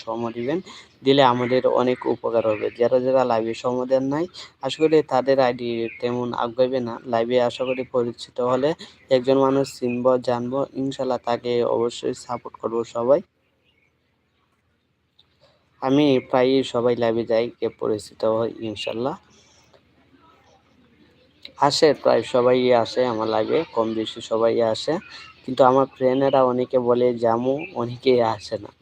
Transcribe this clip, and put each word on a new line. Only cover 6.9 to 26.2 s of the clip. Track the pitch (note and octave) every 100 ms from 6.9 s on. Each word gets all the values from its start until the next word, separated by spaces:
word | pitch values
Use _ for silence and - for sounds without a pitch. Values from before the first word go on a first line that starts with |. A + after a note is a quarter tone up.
| A#2 C3+
লাইভে | A#2 A#2 B2 A#2+
আশা | A#2+ C3
করি | C3 B2+
পরিচিত | B2+ A#2+ A#2 - - B2
হলে | C3 C#3+ E3 - - - C3
একজন | B2 C3+ C3+
মানুষ | C3+ C3+ -
চিনব, | B2 B2 B2+ B2+ B2
জানবো, | A#2+ B2 C3+ C#3 -
ইনশাল্লাহ | C3+ C3+ C3 A#2+ -
তাকে | A#2+ A#2+ A#2+ A#2
অবশ্যই | A#2 A#2+ - C3 B2+
সাপোর্ট | - A#2+ - -
করব | A2+ A#2 A2+
সবাই। | A#2 A#2+ D3+ - _ _ _ _ _ _ _ _ _ _ _ _ _ _ _ _ _ _ _ _ _ _ _ _ _
আমি | C3 C#3 D3+ B2+ B2
প্রায়ই | C3 B2+ C3+ B2+
সবাই | A#2+ A#2+ A#2+
লাইভে | A#2 A2+ A2+
যাই, | A2+ A#2+ -
কে | A2+ -
পরিচিত | A#2+ G#2+ - - A2 A2
হয় | A2+ - A2+
ইনশাল্লাহ। | G#2 A2+ A2 B2+ F3+ _ _ _ _ _ _ _ _ _ _ _ _ _ _ _ _ _ _ _ _ _ _ - - C#3
আসে, | C#3 D#3 C3+
প্রায় | C3 B2 A2+
সবাই | B2+ B2 B2+ B2 A#2+
আসে | A2 - B2+
আমার | A2 A2
লাইভে, | A2 A2 C3+ D#3+
কম | A#2 A2+ A2
বেশি | A2 A#2 -
সবাই | A2+ A2+ A2+ A2+
আসে, | A2 - E3+ - - - -
কিন্তু | - C3 B2+
আমার | C3+ C3+
ফ্রেন্ডেরা | - C3 C3